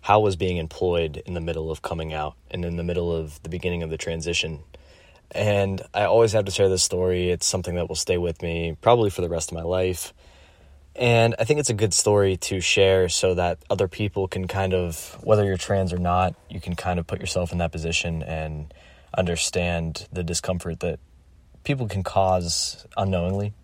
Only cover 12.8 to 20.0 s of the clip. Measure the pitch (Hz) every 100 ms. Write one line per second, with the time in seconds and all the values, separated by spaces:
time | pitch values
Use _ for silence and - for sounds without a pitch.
12.8 | 95 95 90 - 95 90 87 82 - 98
13.8 | 98 - 104 101 92 101 90 98 95 92
14.8 | 87 80 - - - 107 101 92 - 98
15.8 | 95 90 90 90 92 - - 85 - 87
16.8 | 92 87 85 98 90 92 87 87 85 82
17.8 | 82 82 87 80 76 80 78 76 73 -
18.8 | - - - - 90 85 - 90 87 85
19.8 | 82 78